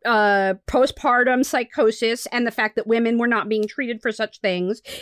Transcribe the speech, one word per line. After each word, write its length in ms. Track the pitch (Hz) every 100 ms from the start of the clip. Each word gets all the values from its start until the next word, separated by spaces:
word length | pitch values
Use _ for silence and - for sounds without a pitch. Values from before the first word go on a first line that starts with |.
| 233
uh, 480 | 220 208 202 190 190 -
postpartum 760 | 247 262 - 285 247 247 254
psychosis 840 | 247 269 240 - 226 220 226 240 -
and 180 | 240 233
the 60 |
fact 240 | - 214 233
that 100 | 214
women 320 | 233 233 233
were 80 | 233
not 240 | 226 208
being 180 | 220 208
treated 320 | - 247 226
for 120 | 247
such 280 | 220 214 -
things. 420 | 202 180 180 233 - -